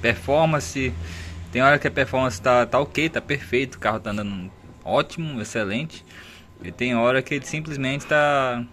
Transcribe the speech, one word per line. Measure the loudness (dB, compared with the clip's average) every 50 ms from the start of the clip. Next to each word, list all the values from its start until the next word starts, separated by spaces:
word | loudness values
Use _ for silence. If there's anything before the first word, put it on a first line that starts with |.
Performance, | 2 2 0 0 0 2 4 4 4 4 2 0 -2 -4 -4 -4 -4 -4 -4 -6 -10 -10 -10 -12 -12 -14 -12 -14 -14 -6 0
tem | 4
hora | 6 6 6 6
que | 2 0
a |
performance | 0 0 -2 0 2 0 0 0 -2 0
tá, | 2 4 6 6 6
tá | 4 2 0
ok, | 0 2 0 0 0 0
tá | 0 -4
perfeito, | -4 -2 -4 -4 -4 0 0 0 0 0 -6
o | -2
carro | -2 0 0 0
tá | -4 -6 -6
andando | -4 -4 -6 -6 -8 -10 -10 -14 -16 -20 -20 -20 -16 -6
ótimo, | 0 2 2 2 0 -4 -8 -6 -6 -6 -6 -8
excelente. | -6 -4 -4 -2 -2 -2 -4 -4 -6 -10 -16 -20 -20 -20 -20 -20 -20 -20 -20 -20 -20 -20 -14 -14
E | -14
tem | -6 -4 -2 0 2
hora | 4 4 4 4 2
que | 2 0 -4
ele | -6 -4
simplesmente | -6 -6 -6 -6 -6 -6 -4 -2 -2 -2 -4 -2
tá | 0 2 4 4 4 4 2 2 0 0 -4 -6 -8